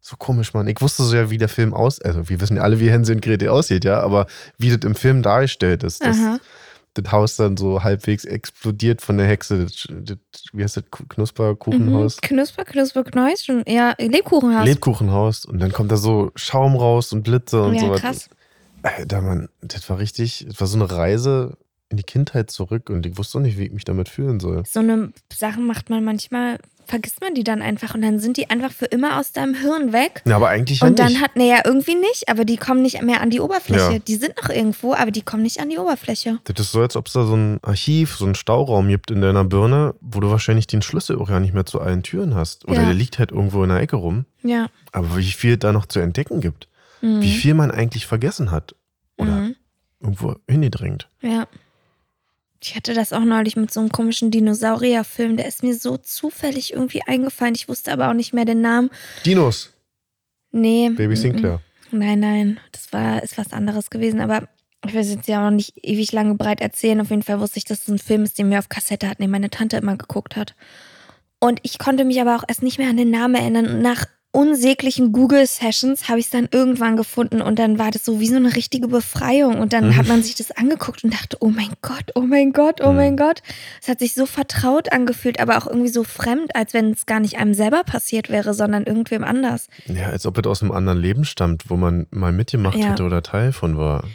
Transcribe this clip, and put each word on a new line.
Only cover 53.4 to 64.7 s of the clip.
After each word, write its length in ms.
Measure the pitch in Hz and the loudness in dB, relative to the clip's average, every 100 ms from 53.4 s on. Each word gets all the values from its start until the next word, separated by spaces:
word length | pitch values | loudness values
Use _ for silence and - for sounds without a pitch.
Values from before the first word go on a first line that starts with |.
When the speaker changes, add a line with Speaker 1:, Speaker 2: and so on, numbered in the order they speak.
| 220 220 | 0 -2
Speaker 2:
mit 160 | 214 | -4
so 80 | - | -2
einem 80 | 220 | -2
komischen 420 | - 226 226 233 | -2 -2 0 0
Dinosaurierfilm. 1080 | 220 214 214 220 226 247 233 220 - 233 226 | 2 2 2 -2 0 0 0 -2 -4 -2 -2
Der 80 | 247 | -4
ist 140 | - | -4
mir 120 | 247 | -4
so 220 | 240 247 254 | -4 -4 -8
zufällig 800 | - - 302 - 302 269 254 | -8 -8 -8 -6 -6 -6 -6
irgendwie 260 | - 254 - - | -4 -4 -4 -2
eingefallen. 480 | 262 262 - 240 | -2 -2 -2 -2
Ich 160 | 233 - | -2 -6
wusste 200 | 247 - | -10 -6
aber 200 | 269 254 | -2 0
auch 20 | |
nicht 220 | 233 233 | 0 -2
mehr 100 | 240 | -2
den 160 | 226 226 | 0 2
Namen. 300 | 233 233 254 - - - | 2 2 0 -4 -20 -6
Speaker 1:
Dinos. 480 | 156 185 143 110 - _ _ _ _ _ _ _ _ | 2 4 4 2 -6 _ _ _ _ _ _ _ _
Speaker 2:
Nee. 380 | 233 226 226 233 | 0 2 4 2
Speaker 1:
Baby 240 | 233 107 | 2 0
Speaker 2:
Mm-mm. 20 | 110 | 2
Speaker 1:
Sinclair. 440 | 127 123 151 85 - _ _ | 0 0 0 -2 -8 _ _
Speaker 2:
Nein, 300 | 220 208 208 | -2 0 2
nein. 400 | 214 208 208 220 - | 2 2 0 -2 -10
Das 200 | - - | -20 -10
war, 300 | - 220 220 | -4 -2 -2
ist 160 | 220 - | -4 -8
was 160 | 208 | -8
anderes 340 | 220 208 214 208 | -4 -4 -4 -6
gewesen. 320 | 226 226 220 | -4 -2 -2
Aber 260 | 220 214 214 _ _ | -2 -2 -4 _ _